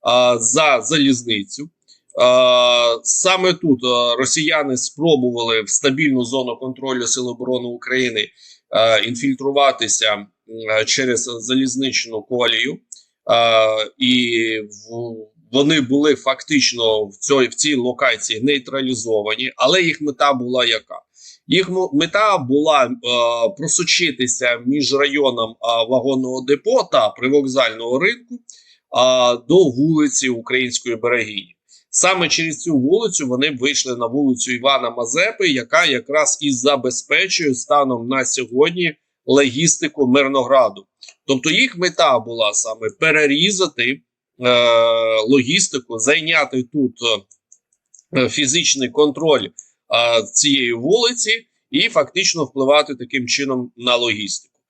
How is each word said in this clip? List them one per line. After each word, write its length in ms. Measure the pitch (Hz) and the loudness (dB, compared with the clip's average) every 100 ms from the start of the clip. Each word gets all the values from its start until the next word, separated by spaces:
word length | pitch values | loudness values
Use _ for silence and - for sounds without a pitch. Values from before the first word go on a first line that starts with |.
а, 360 | - 123 123 120 | 2 4 4 2
за 420 | 117 147 156 131 | 0 2 2 2
залізницю. 880 | 107 156 139 127 120 107 101 - 147 _ _ _ _ - | 0 0 2 2 0 -4 -4 -12 -16 _ _ _ _ 2
А, 720 | 123 127 127 123 123 120 120 117 | 4 6 6 4 4 4 2 0
саме 500 | - - 185 185 185 | -2 -2 0 2 0
тут, 260 | 165 170 127 | 0 0 0
а, 320 | 123 123 120 117 | 2 0 0 0
росіяни 640 | 127 - 156 160 143 127 | -2 0 0 0 0 -4
спробували 840 | - - 165 147 123 120 117 113 | -6 -2 2 2 2 -2 -2 -2
в 80 | 104 | -2
стабільну 540 | - 143 135 151 131 | 0 0 0 0 0
зону 340 | 120 131 123 117 | 0 -2 -4 -6
контролю 500 | 131 127 131 127 117 | -10 -8 -6 -4 -4
Сил 220 | - 123 | -4 -6
оборони 380 | 120 123 127 120 | -8 -4 -4 -4
України, 600 | 120 123 131 123 110 101 _ - - _ | -12 -4 -2 -2 -2 -6 _ -20 -20 _
а, 280 | 90 113 110 | 2 4 2
інфільтруватися, 1160 | 107 117 135 131 135 139 139 131 110 - 110 | 0 -4 -4 -2 -2 2 2 2 -4 -2 0
м, 140 | 104 101 _ _ 113 110 110 110 | -2 -6 _ _ -14 -2 -2 0
через 380 | - 131 117 110 117 | -2 0 -2 -4 -8
залізничну 800 | 113 131 135 123 135 113 117 113 | -2 0 0 -2 -2 -4 -4 -10
колію. 560 | - 123 120 113 120 160 _ - _ _ - | -6 -2 0 0 -4 -6 _ -20 _ _ 0
А, 520 | 117 117 110 110 110 107 _ | 2 4 4 4 2 -4 _
і 380 | 127 127 120 117 113 110 | 0 2 2 0 -2 -4
в-, 760 | 104 101 107 117 120 113 110 _ _ | -8 -18 -14 -12 -10 -12 -18 _ _
вони 300 | 123 143 156 | 0 2 2
були 340 | 123 139 151 131 | 2 2 2 2
фактично 920 | 131 131 - 147 127 120 113 110 104 | 0 -4 -2 0 0 0 0 0 -2
в 80 | |
цій, 340 | 98 - 139 120 | -8 0 2 2
в 80 | - | 0
цій 200 | 147 139 | -2 0
локації 680 | 123 123 135 113 - 110 | -2 -2 -2 -2 -4 -4
нейтралізовані, 1080 | 127 143 127 135 131 123 110 107 104 110 127 - | -2 -2 -4 -6 -4 -6 -2 -2 -2 -4 -6 -2
але 260 | 123 180 | 0 2
їх 200 | 170 - | 0 -2
мета 320 | 151 135 143 | -6 0 0
була 320 | 135 123 127 120 | 0 -2 0 0
яка? 340 | 110 _ 90 _ _ - - - | -2 _ -18 _ _ -20 -20 -2
Їх 220 | 170 185 | 0 0
м-, 200 | 185 185 | -2 -2
мета 440 | 143 165 202 214 185 | 0 0 0 2 0
була, 480 | 127 139 156 147 151 | 2 0 4 2 2
е, 40 | 123 120 123 117 120 113 - | -2 -2 0 0 2 -2 -2
просочитися 1000 | 147 - 175 - 170 123 123 - 123 120 120 | -4 -2 0 0 0 -2 -4 -2 -2 -2 -2
між 280 | 143 127 | 0 0
районом, 640 | 139 143 143 135 120 113 113 | 0 0 2 0 0 -6 -6
а, 240 | 117 117 | -2 -2
вагонного 640 | 113 127 123 131 127 127 127 | 2 0 0 -2 -2 -6 -2
депо 420 | 143 208 254 214 | 0 2 0 2
та 180 | 143 107 | 2 2
привокзального 880 | - 127 143 135 127 117 110 117 127 | -2 0 2 2 0 0 -2 -4 -2
ринку, 400 | 190 240 _ 240 _ - _ _ _ | -2 -4 _ -18 _ -20 _ _ _
а, 460 | - 127 127 123 120 - | 2 2 4 2 0 4
до 60 | 175 | 6
вулиці 720 | 165 120 151 156 151 - 131 | 6 2 0 2 2 0 -2
Української 680 | 120 117 127 123 120 127 117 | -4 -2 -2 -2 -4 -6 -4
Берегині. 600 | 120 120 107 104 95 _ _ _ _ | -2 -2 -2 -8 -14 _ _ _ _
Саме 400 | - 180 185 165 | 0 0 0 0
через 320 | - 165 147 | -2 -4 -6
цю 180 | 170 147 | -2 0
вулицю 480 | 127 202 226 180 139 | 2 2 0 -4 -4
вони 300 | 123 147 135 | -2 -2 -2
вийшли 380 | 131 139 131 123 | -2 -2 -4 -4
на 100 | 117 | -4
вулицю 440 | 131 143 123 - | 0 0 -2 -4
Івана 380 | 123 131 135 123 | -2 0 0 -2
Мазепи, 580 | 120 117 156 196 220 185 | -6 -4 -2 -2 -2 -2
яка 380 | 131 117 156 170 | -2 0 0 2
якраз 520 | 127 113 151 147 - | 0 -2 -2 0 -2
і 100 | 147 | -2
забезпечує 1040 | 127 131 139 123 120 - 151 190 185 156 127 | 0 0 0 -2 -6 -2 -2 0 0 -2 -4
станом 520 | - 147 139 123 117 | 0 0 2 -2 -4
на 180 | 135 127 | -4 -2
сьогодні 720 | - 117 123 156 175 170 151 _ _ - | -4 -4 2 2 2 -4 -6 _ _ 0
логістику 840 | 135 139 120 165 - 156 151 131 | 2 2 2 0 0 -4 -2 2
Мирнограду. 800 | 135 135 139 123 135 113 101 - _ - _ - | 4 2 0 2 4 4 -2 -20 _ -20 _ -4
Тобто 220 | 135 156 | -2 0
їх 280 | 185 262 196 | 0 0 0
мета 420 | 175 170 160 123 | -4 2 2 2
була 340 | 117 117 107 | -2 -2 -2
саме 360 | 104 - 110 110 104 | -2 -6 -6 -8 -2
перерізати, 1000 | 160 156 147 143 185 190 180 - 120 139 _ _ _ _ 123 | 0 2 2 2 0 0 -2 -2 -4 -4 _ _ _ _ 2
е, 760 | 123 120 117 117 117 113 110 110 | 4 4 4 4 2 0 0 2
логістику, 720 | 139 117 175 - 139 - 113 | 2 2 0 -2 -4 -8 -6
зайняти 640 | 131 160 160 165 139 131 | 0 0 0 -2 -2 -4
тут, 300 | 123 151 127 - 117 107 _ _ _ _ _ _ _ - _ 139 | -4 -2 -2 -2 -4 -4 _ _ _ _ _ _ _ -20 _ -2
е, 120 | 123 | -2
фізичний 600 | 127 139 160 170 139 123 | -2 0 0 0 -2 -2
контроль, 560 | 131 151 143 160 135 98 | 2 0 2 2 2 0
е, 760 | - _ _ _ 117 120 117 104 | -12 _ _ _ 0 2 0 0
цієї 400 | - 147 139 123 | -2 2 2 0
вулиці 580 | 117 131 214 233 247 214 226 _ _ _ | -2 0 2 2 -2 -4 -4 _ _ _
і 100 | 135 220 | -2 0
фактично 560 | 196 139 180 190 165 147 | 0 -2 -2 -2 -2 -4
впливати 500 | 135 135 147 147 127 | -2 2 2 2 -6
таким 320 | 123 135 123 | -6 -6 -4
чином 440 | - 139 127 120 - | -4 -2 -4 -6 -8
на 180 | 120 120 | -2 0
логістику. 600 | 120 107 101 - _ _ _ | 0 -4 -6 -10 _ _ _